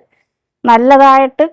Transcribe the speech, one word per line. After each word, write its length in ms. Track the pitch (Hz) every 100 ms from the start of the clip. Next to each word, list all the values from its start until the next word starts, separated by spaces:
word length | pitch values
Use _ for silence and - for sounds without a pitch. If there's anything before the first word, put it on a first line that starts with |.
| - _ _ _ _ _ 240
നല്ലതായിട്ട് 800 | 226 247 269 269 269 269 269 320